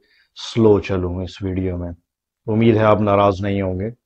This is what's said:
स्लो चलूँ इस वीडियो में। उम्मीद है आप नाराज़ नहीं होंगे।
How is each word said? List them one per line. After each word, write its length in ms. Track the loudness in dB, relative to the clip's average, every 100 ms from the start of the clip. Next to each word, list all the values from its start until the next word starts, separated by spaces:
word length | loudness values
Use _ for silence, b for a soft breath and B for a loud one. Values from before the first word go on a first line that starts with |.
| _ _ _
स्लो 460 | -18 -8 2 4 4
चलूँ 440 | 2 -4 -4 -6
इस 140 | -10 -8
वीडियो 340 | -6 -4 -4 -6
में। 180 | -10 -12 _ _ _ _ -4
उम्मीद 280 | 0 4 4
है 80 |
आप 160 | 4 4
नाराज़ 420 | 2 2 2 0
नहीं 200 | -2 -2
होंगे। 280 | -4 -4 -8 -12